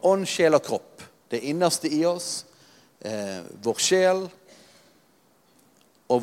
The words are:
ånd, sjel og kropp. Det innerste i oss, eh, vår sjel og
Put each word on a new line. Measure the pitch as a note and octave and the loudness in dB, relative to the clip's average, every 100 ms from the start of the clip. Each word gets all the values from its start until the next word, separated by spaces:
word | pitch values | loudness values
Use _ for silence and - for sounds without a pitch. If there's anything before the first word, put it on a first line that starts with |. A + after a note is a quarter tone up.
ånd, | F3+ G3 F3+ | 2 2 0
sjel | - E3 D3+ | 2 4 4
og | |
kropp. | - G#2+ - - - _ _ | 2 -6 -6 -20 -20 _ _
Det | A#2 C3 | -6 -4
innerste | D#3+ F3 - D#3 | 0 0 0 -2
i | D3+ E3+ | 0 0
oss, | F3 - - - _ _ _ _ _ | -2 -6 -10 -12 _ _ _ _ _
eh, | - G#2+ G2+ F#2+ - F#2 | -10 -8 -8 -10 -12 -8
vår | A2+ G#2 | -6 -2
sjel | - F#3 F#3 F#3 F#3 - _ - - _ _ _ _ _ _ _ _ _ _ _ _ _ - | 2 4 4 2 -4 -14 _ -20 -20 _ _ _ _ _ _ _ _ _ _ _ _ _ -2
og | B2 | 2